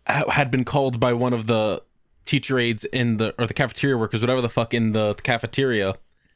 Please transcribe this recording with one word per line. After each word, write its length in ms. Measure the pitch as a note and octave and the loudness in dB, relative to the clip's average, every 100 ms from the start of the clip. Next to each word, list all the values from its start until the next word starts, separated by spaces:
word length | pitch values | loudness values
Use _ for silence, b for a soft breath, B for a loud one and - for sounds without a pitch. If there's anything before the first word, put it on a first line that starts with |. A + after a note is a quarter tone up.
| - | -4
ha-, 240 | C#3+ - | -2 0
had 200 | - C3+ | 0 2
been 140 | C3 | 0
called 340 | B2 C#3+ C3+ A#2+ | 0 0 0 2
by 140 | B2 | 2
one 200 | A#2+ B2 | 2 2
of 120 | A#2+ A2 | 0 0
the 360 | A2+ G#2+ F#2 - _ _ _ | 2 2 0 -6 _ _ _
teacher 340 | - C#3+ - C3 | -2 -2 0 0
aides 260 | A#2+ A2 | 0 -2
in 340 | - C3 A#2+ G#2+ | -4 -2 0 0
the, 160 | A2 - | -2 -2
or 80 | A#2 | -4
the 80 | |
cafeteria 420 | - C3 - C#3 B2+ | -2 -4 0 0 2
workers, 220 | A2 A2+ | 0 0
whatever 180 | A#2 C3 | 0 0
the 80 | A#2 | 0
fuck, 240 | - A2+ | -2 0
in 180 | A#2+ A2+ | 0 2
the, 200 | A2 G#2+ | 2 0
the 80 | G#2 | -2
cafeteria. 720 | - A#2 A2+ - C3+ A2+ F#2+ F#2+ - _ _ | -2 -2 -2 -2 0 2 0 -4 -10 _ _